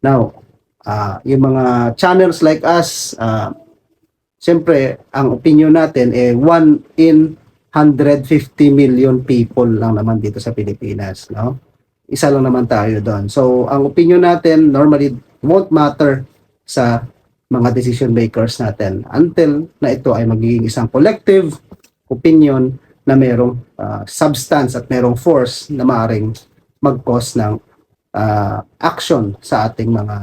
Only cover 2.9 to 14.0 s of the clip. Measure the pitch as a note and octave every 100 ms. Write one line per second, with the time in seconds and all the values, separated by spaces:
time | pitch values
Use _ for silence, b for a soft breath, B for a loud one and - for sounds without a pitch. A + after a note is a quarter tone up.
2.9 | - - - A2+ A2 G#2+ - _ _ _
3.9 | _ _ _ _ _ - E3+ E3 D3+ C3+
4.9 | - _ C3+ C3+ B2 E3 D3+ D#3 D#3+ D#3
5.9 | C3+ B2 A#2 B2 A#2+ C#3+ E3+ D#3 D3 -
6.9 | - D#3+ D#3 D#3+ D#3 _ _ _ D3+ D3+
7.9 | C#3 D3 C#3+ C3+ D3+ - - D3 C#3 C#3
8.9 | B2+ C3 B2+ B2+ B2 A#2 - A#2+ A2 A2+
9.9 | G#2+ A2 A2+ G#2 G#2 A2 A#2 G#2 G2+ G#2
10.9 | G2+ G2 F#2+ - G#2 A#2 C3 _ _ _
11.9 | _ _ C3+ D3 C#3 C3 B2 A#2+ A#2 G#2+
12.9 | G#2+ G#2 G#2 G2+ C#3 B2+ B2+ A#2+ C#3 C#3
13.9 | C#3